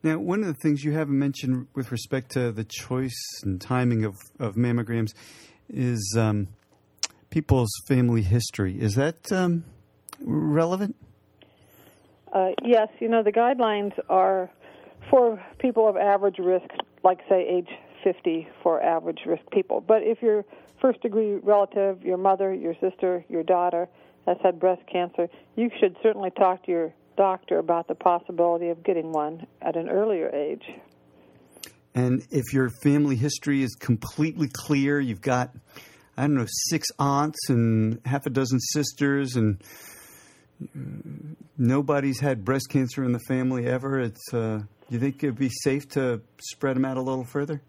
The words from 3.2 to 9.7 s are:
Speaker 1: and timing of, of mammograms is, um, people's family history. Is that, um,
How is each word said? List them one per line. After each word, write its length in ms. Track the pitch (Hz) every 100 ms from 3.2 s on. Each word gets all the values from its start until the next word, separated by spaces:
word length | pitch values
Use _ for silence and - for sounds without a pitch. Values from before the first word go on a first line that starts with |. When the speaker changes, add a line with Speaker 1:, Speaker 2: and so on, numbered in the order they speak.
| - -
Speaker 1:
and 180 | 101 92
timing 440 | - 127 123 113
of, 120 | 107 95 - -
of 160 | 113
mammograms 600 | 104 123 120 110 117 110 - - - - _ _
is, 460 | - 123 117 98 110
um, 300 | 110 104 95 - _ _ _ _ - _ _
people's 400 | 160 151 135 113 - -
family 340 | 131 120 117
history. 580 | 95 117 113 - 95 95
Is 140 | 107 107
that, 340 | 147 165 -
um, 320 | 190 180 175 165